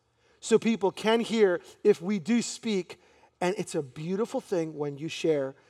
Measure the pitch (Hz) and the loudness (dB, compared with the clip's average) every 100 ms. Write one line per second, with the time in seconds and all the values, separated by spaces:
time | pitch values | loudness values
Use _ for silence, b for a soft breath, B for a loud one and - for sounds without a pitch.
0 | _ _ _ _ - 226 226 214 190 - | _ _ _ _ 2 2 4 0 0 0
1 | 214 233 214 220 196 170 B B 208 190 | 0 2 2 4 4 2 B B 2 4
2 | 175 208 151 233 - - 226 196 - - | 0 -4 0 0 0 -6 -4 -2 -4 -12
3 | b b b - 180 185 170 165 135 156 | b b b -4 -2 -2 -4 -6 -6 -8
4 | 160 190 233 262 - 180 160 151 147 139 | -4 -2 -2 -6 -4 -2 -2 -4 -8 -6
5 | 160 - 165 147 135 - | -8 -2 0 2 -2 -8